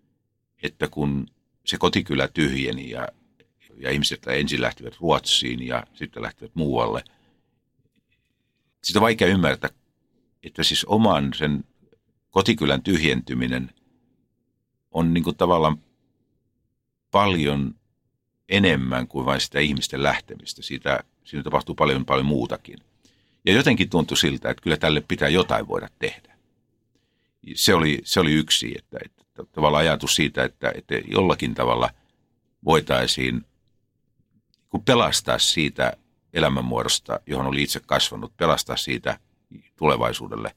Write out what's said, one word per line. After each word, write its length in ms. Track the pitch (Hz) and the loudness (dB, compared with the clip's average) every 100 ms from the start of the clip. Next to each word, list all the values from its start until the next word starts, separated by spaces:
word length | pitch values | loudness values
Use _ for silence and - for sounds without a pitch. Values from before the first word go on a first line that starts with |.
| _ _ _ _ _ _ | _ _ _ _ _ _
että 240 | 76 - 76 | -10 -6 -6
kun 400 | - 71 69 - _ _ _ - | -2 -2 -2 -6 _ _ _ -8
se 120 | - | -2
kotikylä 500 | 87 104 - 71 67 | 0 0 0 0 0
tyhjeni 600 | - 76 67 64 62 64 | 0 0 0 -4 -6 -10
ja, 180 | 58 62 - _ _ _ _ _ 55 | -10 -12 -14 _ _ _ _ _ -12
ja 140 | 65 | -4
ihmiset 360 | 71 71 67 62 | -2 -2 -4 -4
ensin 340 | 65 71 62 | -2 -2 -2
lähtivät 340 | 60 - 60 - | -2 -4 -12 -6
Ruotsiin 680 | 85 69 - - 62 62 62 | 0 0 2 0 0 -6 -6
ja 160 | 60 - | -6 -8
sitten 300 | - - - | -12 -12 -10
lähtivät 280 | 57 - 113 - | -12 -12 -12 -6
muualle – 480 | 143 120 113 110 - _ _ _ _ _ _ _ _ _ _ _ _ _ _ _ _ _ | -2 0 -2 -4 -10 _ _ _ _ _ _ _ _ _ _ _ _ _ _ _ _ _
sitä 160 | - 101 | -2 2
on 40 | |
vaikea 240 | 110 113 90 | 4 4 4
ymmärtää, 420 | 95 80 67 69 - _ _ _ _ _ _ | 4 4 0 -4 -10 _ _ _ _ _ _
että 200 | 76 - | -14 -4
siis 220 | 82 151 - | -2 0 0
oman 480 | 104 110 78 71 | 2 4 4 0
sen 300 | 60 76 71 - _ _ _ _ _ _ | -2 -2 -2 -6 _ _ _ _ _ _
kotikylän 540 | 95 98 - 73 69 | 0 2 2 2 0
tyhjentyminen 880 | 92 87 80 64 62 62 62 64 64 - _ _ _ _ _ _ _ _ _ _ _ | 2 2 2 0 -2 -4 -4 -4 -8 -14 _ _ _ _ _ _ _ _ _ _ _
on 220 | 82 85 | -2 0
niin 100 | 85 | 2
kuin 120 | 80 - | 0 0
tavallaan 420 | 90 87 78 76 - _ _ _ _ _ _ _ _ _ _ _ _ | 2 4 4 0 -6 _ _ _ _ _ _ _ _ _ _ _ _
paljon 640 | 101 101 87 71 71 67 - _ _ _ _ _ _ - | 2 2 2 0 0 -2 -8 _ _ _ _ _ _ -2
enemmän 580 | 98 95 73 64 62 62 | 2 4 2 0 -4 -4
kuin 180 | 69 65 | -4 -2
vain 160 | 67 | -2
sitä 180 | - 71 | -2 -2
ihmisten 440 | 76 67 - 67 | 0 0 -4 -2
lähtemistä. 580 | 69 67 - - - - | -2 -2 -6 -16 -16 -16
Siitä, 420 | - 67 - 65 - _ | -12 -8 -2 -2 -4 _
siinä 200 | - 76 | -14 -10
tapahtuu 320 | 67 71 - - | -4 -4 -4 0
paljon, 300 | 76 67 64 | 0 2 0
paljon 200 | 67 69 | 0 0
muutakin. 540 | 71 58 - - - _ _ _ _ _ _ - | 0 -2 -6 -12 -20 _ _ _ _ _ _ 2
Ja 80 | |
jotenkin 360 | 104 147 113 92 | 4 4 4 2
tuntui 280 | 85 73 69 | 2 0 0
siltä, 320 | 76 67 57 | 0 0 -4
että 140 | 64 | -4
kyllä 140 | - 78 | -2 0
tälle 260 | 80 76 - | 2 0 0
pitää 220 | - 71 | -2 2
jotain 380 | 85 - 55 52 | 2 2 0 -2
voida 200 | 50 - - | -6 -8 -8
tehdä. 380 | - - _ _ _ _ _ _ _ _ _ _ _ _ - 71 | -8 -8 _ _ _ _ _ _ _ _ _ _ _ _ -14 -2
Se 180 | - | 4
oli, 280 | 92 78 69 | 4 4 0
se 160 | - - | 0 2
oli 120 | 82 | 4
yksi, 420 | 78 73 - 60 - | 2 2 -2 -2 -10
että, 200 | - 62 - | -12 -14 -14
että 380 | - _ - - | -18 _ -20 -14
tavallaan 300 | - 76 76 | 0 2 4
ajatus 340 | 80 76 73 - | 4 2 0 0
siitä, 280 | 73 - | 0 0
että, 280 | 64 - 65 - | -4 -2 -6 -6
että 200 | - 62 - | -6 -6 -2
jollakin 480 | 50 92 73 69 58 | 2 2 2 -2 -2
tavalla 340 | 62 60 60 - _ _ _ _ _ _ - | 0 0 -2 -4 _ _ _ _ _ _ 0
voitaisiin 800 | 120 85 64 62 - 64 60 - _ _ _ _ _ _ _ _ _ _ _ _ | 2 2 0 0 -2 -2 -4 -8 _ _ _ _ _ _ _ _ _ _ _ _
kun 140 | - | -4
pelastaa 560 | - 120 85 71 - 60 | 2 4 4 0 -2 0
siitä 540 | - - 73 - 62 - _ _ _ | 0 0 -2 0 -2 -4 _ _ _
elämänmuodosta, 840 | 82 78 67 62 58 58 - - 57 - | -2 0 0 -2 -4 -2 -4 -4 -8 -6
johon 180 | 67 67 | -4 -2
oli 180 | 69 | -2
itse 160 | 71 - - | -2 -4 -2
kasvanut, 520 | 67 - 53 57 - | -2 -2 -6 -14 -2
pelastaa 400 | 82 71 - 60 | 0 0 -2 -6
siitä 420 | - 62 65 - _ _ _ - - _ | -6 -6 -6 -8 _ _ _ -20 -20 _
tulevaisuudelle 800 | 78 64 60 58 50 55 55 | 0 2 0 -4 -8 -10 -10